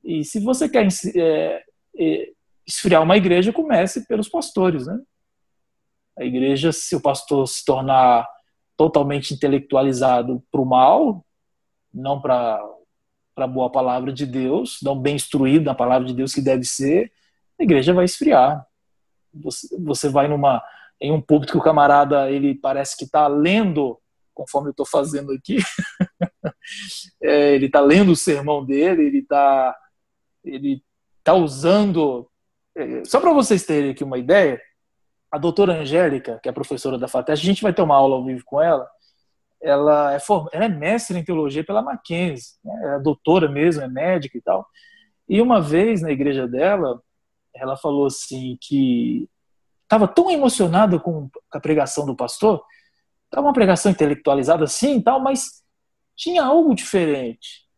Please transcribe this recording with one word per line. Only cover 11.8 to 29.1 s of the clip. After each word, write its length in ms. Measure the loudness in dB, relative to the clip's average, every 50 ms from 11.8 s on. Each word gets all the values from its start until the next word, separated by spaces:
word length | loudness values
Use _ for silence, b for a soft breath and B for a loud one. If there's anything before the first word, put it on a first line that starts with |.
| _ _ _
não 280 | -12 -6 -6 -6 -4
pra, 420 | 0 0 0 0 0 -2 -4 -4 -6 -12 -18 -20 _ _ _ _ _ _ _ _ _ _ _
pra 120 | -6 -6
boa 240 | -6 -2 -4 -4 -2
palavra 420 | 0 0 0 0 -2 -2 -4 -6 -6
de 140 | -6 -8
Deus, 520 | -6 -4 -4 -2 -2 -2 -2 -4 -6 -10 -8 -6
não 160 | -4 -4 -2
bem 180 | -2 -4 -4
instruído 480 | -4 -8 -4 -2 0 2 4 4 2 2
na 100 | 2 -2
palavra 320 | -2 0 2 2 0 0
de 80 | -2 -4
Deus 200 | -6 -6 -4 -4
que 60 | -2
deve 240 | 0 0 0 0 -2
ser, 480 | -6 -6 -4 -2 0 0 0 0 -2 _ _ _ _ _ _ _ _ _ _
a 40 | 2
igreja 320 | 2 4 4 4 4 4
vai 100 | 4 2
esfriar. 640 | 0 0 -2 0 4 6 6 4 4 2 -4 -10 _ _ _ _ _ _ _ _ _ _ _ _ _ _
Você, 360 | -14 -12 -12 -12 -12 -14 -14 -12 -10
você 300 | -6 -6 -6 -4 -4 0
vai 180 | 0 2 0 2
numa, 340 | 0 0 0 0 0 0 B B B B B B B _
em 120 | -4 -2 -2
um 80 | -2
púlpito 320 | 2 2 2 2 2 0 -4
que 60 | 0
o 40 | 2
camarada, 680 | 2 4 4 4 6 6 4 4 4 2 0 0 0
ele 240 | -2 -2 -2 -2 -2
parece 420 | -2 -4 -4 -4 -4 -4 -8 -8
que 120 | -12 -14 -2
tá 180 | 0 2 2 2
lendo, 680 | 2 2 2 2 2 2 0 0 -2 -2 -2 -4 -6 _ _ _ _ _ _ _ _
conforme 360 | -16 -16 -6 -6 -6 -4 -4
eu 40 | -6
tô 100 | -6 -6
fazendo 480 | -2 -2 -2 -2 -2 -6 -8 -8 -8 -10
aqui, 260 | -10 _ -4 -2 -2
<laughs> 1600 | -2 -4 -6 -10 -10 -10 -6 _ -6 -6 _ _ -8 -8 _ _ -12 -12 -12 _ _ -18 -16 -16 -16 -14 -16 -16 -18 -20 _ _ -2
é, 320 | 0 2 4 4 4 4
ele 140 | 2 2 2
tá 120 | 2 4
lendo 320 | 6 6 6 6 6 6 4
o 40 |
sermão 480 | 2 2 -2 -2 -2 -2 -4 -4 -4 -4
dele, 420 | -4 -2 0 2 2 2 2 2
ele 160 | 2